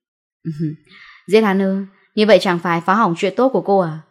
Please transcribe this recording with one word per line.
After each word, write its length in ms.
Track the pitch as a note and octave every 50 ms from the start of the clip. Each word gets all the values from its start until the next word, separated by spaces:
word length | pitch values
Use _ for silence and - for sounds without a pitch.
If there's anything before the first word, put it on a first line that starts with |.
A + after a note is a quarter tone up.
| _ _ _ _ _ _ _ _ -
<laughs> 100 | E3 D#3+ D3 E3+ D3+ D#3 - _ _ - - - - - - _ -
"Giết 120 | F3+ A3
hắn 180 | A3 G#3 F#3 G3
ư? 260 | G3 F#3+ F#3+ G3 G3 F#3+ _ _ _ _ _
Như 120 | G#3+ G#3+
vậy 120 | G#3 G#3+ F3+
chẳng 180 | - G3 F3 E3+
phải 220 | - F3+ E3+ E3+
phá 140 | E3 - F#3
hỏng 200 | A3 A#3 F#3 E3+
chuyện 180 | E3 - F#3 F#3+
tốt 120 | - B3 C4+
của 140 | C4 F#3+ -
cô 160 | - G3+ G3
à? 200 | F3+ D#3+ D#3 D#3+ D#3 _